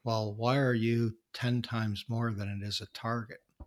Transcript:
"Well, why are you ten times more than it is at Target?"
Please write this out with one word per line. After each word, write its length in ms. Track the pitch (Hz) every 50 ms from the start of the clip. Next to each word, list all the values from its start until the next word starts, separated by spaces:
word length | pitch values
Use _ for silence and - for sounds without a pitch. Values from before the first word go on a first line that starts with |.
| -
"Well, 300 | 117 113 110 107 107 104
why 240 | 107 113 120 131 143
are 160 | 139 127 120
you 440 | 113 113 113 117 117 117 110 110 - _ _ -
ten 280 | - 123 123 123 123
times 440 | 117 - 117 113 110 107 101 101 - -
more 240 | 117 113 117 117 110
than 140 | 101 101 98
it 120 | 101 101 98
is 140 | 104 98 -
at 120 | 110 - -
Target?" 460 | - - 113 117 120 110 - - - _ _ _ - -